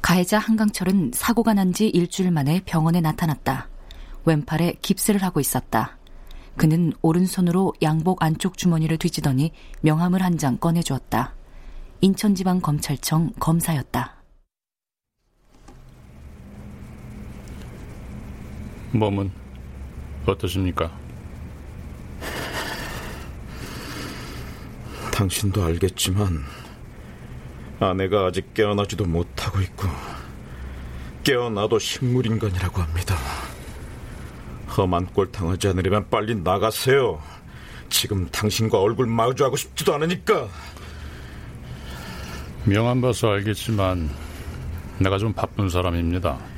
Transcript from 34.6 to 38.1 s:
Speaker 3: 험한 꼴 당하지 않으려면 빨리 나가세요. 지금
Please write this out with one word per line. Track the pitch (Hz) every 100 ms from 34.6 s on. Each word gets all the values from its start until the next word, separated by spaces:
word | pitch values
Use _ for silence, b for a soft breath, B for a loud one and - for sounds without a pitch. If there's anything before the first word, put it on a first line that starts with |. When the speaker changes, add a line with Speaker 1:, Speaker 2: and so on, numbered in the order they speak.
| -
Speaker 3:
험한 | - 92 87 92
꼴 | - 95
당하지 | - 82 90 101
않으려면 | 92 92 101 -
빨리 | 113 107
나가세요. | 113 85 98 110 - 135 139 120 80 B B B B B B B
지금 | - -